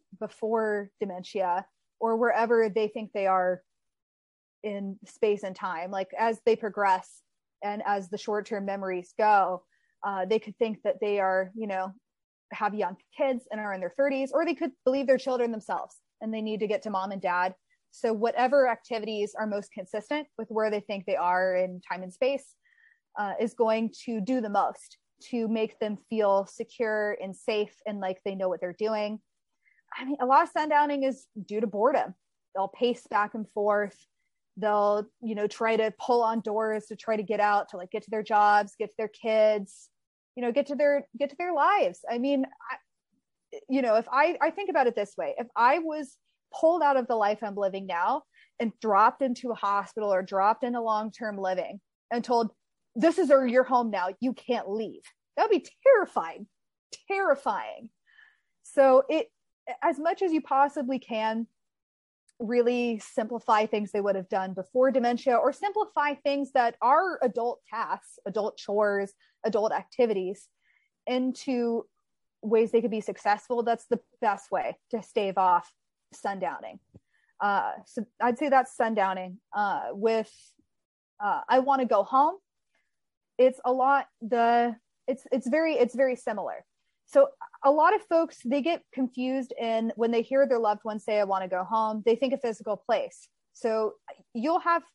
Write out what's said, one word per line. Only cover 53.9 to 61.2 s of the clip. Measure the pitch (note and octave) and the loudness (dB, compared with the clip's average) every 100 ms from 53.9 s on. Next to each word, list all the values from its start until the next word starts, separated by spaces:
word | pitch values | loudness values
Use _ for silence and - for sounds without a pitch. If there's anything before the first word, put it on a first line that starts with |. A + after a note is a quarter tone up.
| G3 F3+ G3 | -2 -4 -4
you | B3+ | -4
can't | - - A#3+ F3 | -4 -4 -4 -4
leave," | G#3+ G#3 F2+ - _ _ - | -6 -6 -10 -20 _ _ -2
that | G4 | 2
would | F#4 | 2
be | - _ | 0 _
terrifying, | C5+ A#4+ F4+ A3+ E3 E3+ G#3 _ _ _ _ - - | 4 6 4 -4 -6 -10 -18 _ _ _ _ -18 -6
terrifying. | G4 F#4+ C4+ B3+ G3 A2 - A3+ _ _ _ - _ _ _ | -2 2 0 0 -4 -6 -14 -18 _ _ _ -20 _ _ _
So | - - C4+ C4 C4+ | -6 4 6 8 6
it, | D#4 A4+ _ _ _ - B3 | 0 -2 _ _ _ -14 -2
as | D#4+ C#4 | -2 0
much | D#4+ F4 | -2 0
as | F#4+ | 0
you | D#4 | 0
possibly | - C4 C#4+ D4+ B3+ C4 | 0 2 2 0 -4 -4
can, | - A3+ | -4 -4